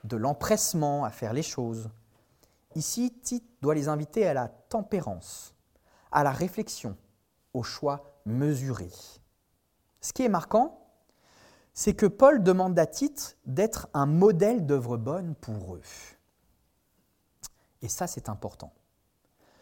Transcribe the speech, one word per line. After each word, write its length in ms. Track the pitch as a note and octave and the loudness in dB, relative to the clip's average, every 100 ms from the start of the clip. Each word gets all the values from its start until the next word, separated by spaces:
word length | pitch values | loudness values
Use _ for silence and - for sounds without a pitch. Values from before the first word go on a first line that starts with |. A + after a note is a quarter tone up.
de 140 | G#2+ A2+ | -8 -4
l'empressement 880 | B2 D3 - G#3+ - E3+ D3 C#3+ B2 | -2 -2 0 2 2 0 0 0 -4
à 60 | |
faire 200 | - A2 | -4 -4
les 120 | B2 | -4
choses. 460 | D#3 - A#2+ A2+ A2 - _ _ _ _ _ _ _ C4 | -4 -6 -6 -6 -10 -14 _ _ _ _ _ _ _ -8
Ici, 420 | B3 - B3 A#3+ | -6 -2 -4 -4
Tite 260 | - A#3+ - - | -8 -8 -10 -4
doit 120 | C#3 | 0
les 140 | D3+ C#3+ | 0 0
inviter 400 | D3+ D3+ - F#3+ | -2 -2 0 2
à 60 | |
la 160 | C3+ A#2 | 2 -2
tempérance, 1040 | - - A3 G3+ G3 C#3+ F2+ - - - _ _ _ _ _ - | -8 -6 -6 -2 -4 -4 -8 -12 -18 -20 _ _ _ _ _ 0
à 140 | D3 C#3+ | 2 2
la 60 | |
réflexion, 680 | A#2+ F3+ G3+ - - A2+ F#2+ _ _ _ _ _ | 2 -4 -4 -8 -8 -10 -12 _ _ _ _ _
au 100 | B2+ | -6
choix 560 | A#2 - D3 C#3+ - _ G#2 | -6 -4 -4 -4 -8 _ -4
mesuré. 640 | A#2+ D3 C#3 C3+ A#2 F2 - - - _ _ _ _ _ _ _ _ | 0 0 0 -4 -6 -10 -14 -20 -20 _ _ _ _ _ _ _ _
Ce 100 | - | -10
qui 120 | - | -2
est 60 | B3+ | 0
marquant, 560 | F3+ - G#3+ C#4+ - _ _ _ _ _ _ - _ _ | 0 2 2 2 -2 _ _ _ _ _ _ -20 _ _
c'est 200 | - - | -4 -2
que 120 | G3+ G3+ | 2 2
Paul 380 | - C4+ D4 | 8 8 8
demande 340 | F#3 F#3 F#3 F3 | 6 4 4 2
à 80 | D#3+ | 2
Tite 520 | - D4 - - - - | 0 -4 -4 -14 -14 -6
d'être 420 | C3 A3 - - | 0 0 -2 -6
un 140 | C#3+ C#3+ | 0 2
modèle 580 | D#3+ G3 F3 G3+ A#3+ D3 | 6 6 6 4 2 2
d'œuvre 320 | C#3+ A#2 A#2+ | 0 0 -4
bonne 380 | A2+ E3+ F3 D3+ | -4 -4 -6 -10
pour 400 | - G#2+ F#2 F2 | -8 -10 -8 -14
eux. 60 | - - - _ _ _ _ _ _ _ _ _ _ _ _ _ - _ _ - | -16 -20 -20 _ _ _ _ _ _ _ _ _ _ _ _ _ -20 _ _ -14
Et 60 | - | -10
ça, 200 | - F3 | -6 -6
c'est 220 | - A#2 | -8 -10
important. 440 | G2+ G#2 - - _ _ _ _ _ _ _ _ _ | -8 -10 -12 -20 _ _ _ _ _ _ _ _ _